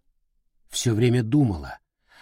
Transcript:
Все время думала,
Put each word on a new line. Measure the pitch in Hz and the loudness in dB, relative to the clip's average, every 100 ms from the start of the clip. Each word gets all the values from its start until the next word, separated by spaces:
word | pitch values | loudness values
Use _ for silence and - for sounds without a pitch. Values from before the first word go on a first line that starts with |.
| _ _ _ _ _ _ _ | _ _ _ _ _ _ _
Все | - 123 107 | -6 -2 2
время | 123 123 | 2 2
думала, | 113 143 131 90 69 - _ _ _ _ | 2 2 2 0 -8 -16 _ _ _ _